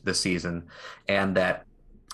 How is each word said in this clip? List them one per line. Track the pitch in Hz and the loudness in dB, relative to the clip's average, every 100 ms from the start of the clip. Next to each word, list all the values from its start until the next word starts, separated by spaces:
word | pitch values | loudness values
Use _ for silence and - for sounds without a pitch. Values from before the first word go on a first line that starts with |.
this | 95 90 | -2 0
season, | 95 87 87 85 82 - - - - | 0 0 -2 -6 -8 -16 -18 -10 0
and | 98 98 92 | 2 2 4
that, | 90 - - - - - - | 2 0 -6 -20 -20 -20 -20